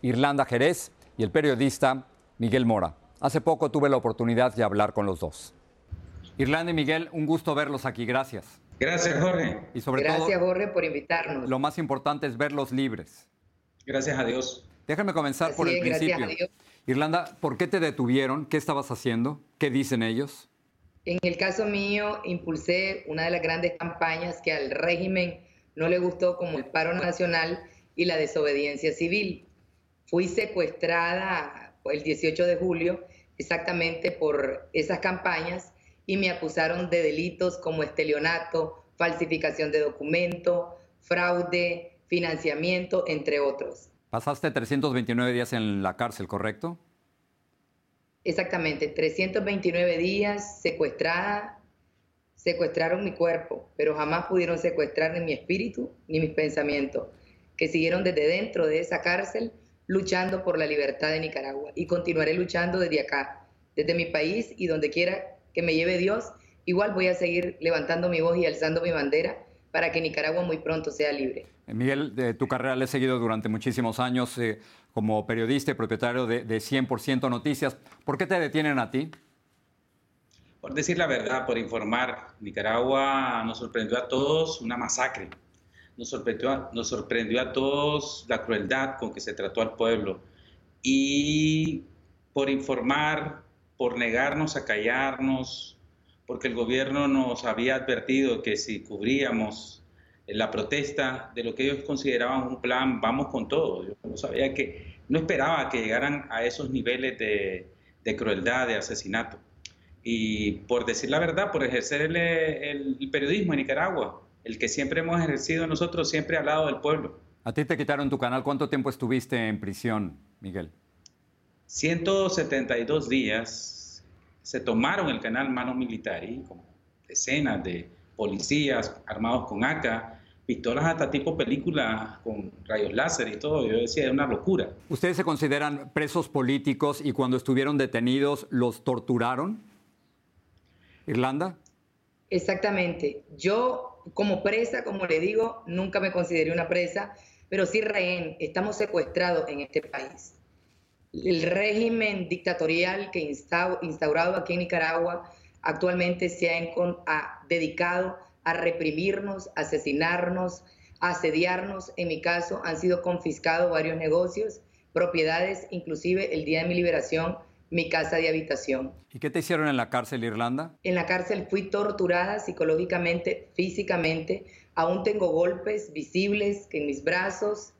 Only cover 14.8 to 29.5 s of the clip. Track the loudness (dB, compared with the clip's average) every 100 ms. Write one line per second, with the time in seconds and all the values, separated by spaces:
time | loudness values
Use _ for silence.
14.8 | -6 -2 0 0 -2 0 -2 0 0 2
15.8 | 0 2 2 0 -2 -2 -6 _ -20 -12
16.8 | -2 2 2 0 -2 -4 -4 0 0 2
17.8 | 0 0 2 4 2 -2 0 -2 0 -2
18.8 | -2 -4 0 0 0 -4 _ _ 0 2
19.8 | 2 2 2 0 -2 -6 -20 _ _ _
20.8 | _ _ -4 0 0 0 -2 0 0 0
21.8 | 0 0 -2 -4 -6 -6 -4 -4 0 0
22.8 | 0 -4 -6 -2 0 0 0 0 -2 -2
23.8 | -8 -2 -2 0 -4 -4 -2 -2 -2 0
24.8 | 0 0 0 0 0 -4 -18 _ _ -2
25.8 | 2 4 2 2 0 2 -4 -4 -2 0
26.8 | 0 0 -2 0 2 2 0 -4 -8 -20
27.8 | _ 0 0 2 0 2 2 2 0 0
28.8 | -2 0 0 0 -2 -6 -12